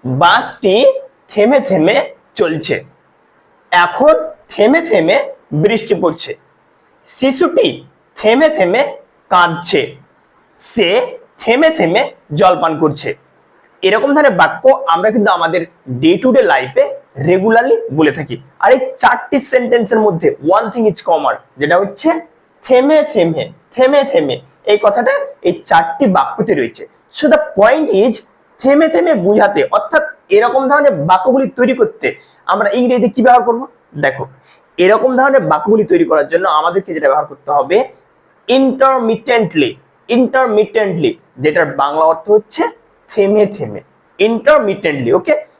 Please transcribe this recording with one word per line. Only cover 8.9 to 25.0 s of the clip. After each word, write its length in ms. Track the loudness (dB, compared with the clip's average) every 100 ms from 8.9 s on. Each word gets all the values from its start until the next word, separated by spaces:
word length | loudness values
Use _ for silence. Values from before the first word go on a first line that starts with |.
| -6 _ _ _
কাঁদছে। 680 | 0 2 -2 -2 -2 -4 -12 _ _ _ _ _ _
সে 600 | -6 -2 0 0 -2 -10 _ _
থেমে 320 | -2 2 2
থেমে 420 | 0 -2 0 -4 -8 _
জল 280 | 0 2 2
পান 180 | -2 0
করছে। 360 | -2 -2 -10 -10 _ _ _ _ _ _
এরকম 320 | -2 0 0
ধরনের 180 | 2 2
বাক্য 520 | 2 0 2 0 2 0
আমরা 240 | 0 0
কিন্তু 200 | 0 0
আমাদের 340 | 0 -2 -4 -6 _ -12
day 140 | -2
to 160 | 0 2
day 220 | 2 2
life-এ 560 | 2 0 0 -2 -2 -4 _ -6
regularly 560 | 0 2 2 2 2 -2 -2
বলে 180 | 0 0
থাকি। 300 | -2 -10 -12 -16 _
আর 120 | 2
এই 80 | 2 0 -2
চারটি 420 | 0 0 -2 -4
সেন্টেন্সের 600 | 0 -2 0 0 0 0
মধ্যে 360 | 0 0 -2 -2
one 160 | 0 0
thing 180 | -2 -2
is 80 |
common, 500 | -2 -2 -2 -2 -2 -6 _ -8
যেটা 220 | -2 0
হচ্ছে 320 | -2 -2 -2 -2 -10 _ _ _
থেমে 400 | 0 2 4 2
থেমে, 480 | 0 0 0 -2 -8 -14 _
থেমে 280 | 0 2 2
থেমে। 380 | 2 -2 -2 -6 _ _
এই 140 | -2 2
কথাটা 300 | 2 0